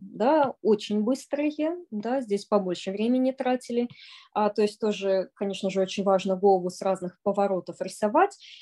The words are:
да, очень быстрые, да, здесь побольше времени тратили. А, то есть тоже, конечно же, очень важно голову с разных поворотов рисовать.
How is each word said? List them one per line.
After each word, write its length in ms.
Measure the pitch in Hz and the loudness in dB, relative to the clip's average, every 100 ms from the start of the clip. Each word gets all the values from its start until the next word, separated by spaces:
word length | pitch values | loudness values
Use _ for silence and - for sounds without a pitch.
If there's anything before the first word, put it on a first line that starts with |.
да, 520 | 190 - 226 311 277 - | -12 -2 2 4 2 0
очень 400 | 202 208 - 208 | 0 0 0 -2
быстрые, 720 | 214 262 - 285 302 302 302 349 349 | 0 -2 -4 -4 -2 -2 -4 -4 -10
да, 300 | 208 226 262 | -8 -4 -4
здесь 240 | 233 202 | -2 -4
побольше 460 | - 208 185 175 - | 0 0 0 -4 -6
времени 400 | 196 220 254 254 | -2 0 2 0
тратили. 560 | 262 254 254 - 240 240 - - - - | 0 -2 -2 -2 -4 -4 -6 -20 -20 -8
А, 160 | - 208 | -2 0
то 120 | 208 | 2
есть 180 | 208 - | 0 0
тоже, 500 | 214 202 196 190 180 | -4 -2 0 0 -2
конечно 360 | - 202 190 190 | -4 -6 -4 -2
же, 100 | 190 | -2
очень 240 | 185 - | -2 0
важно 320 | 196 190 190 185 | 2 2 2 2
голову 340 | 202 190 175 | 4 4 2
с 120 | - | -4
разных 360 | 196 185 175 - | -2 -2 -4 -6
поворотов 580 | - 196 196 190 175 170 | -2 0 0 0 -4 -8
рисовать. 560 | 185 - 214 254 403 - - - | -10 -4 0 4 4 0 -20 -20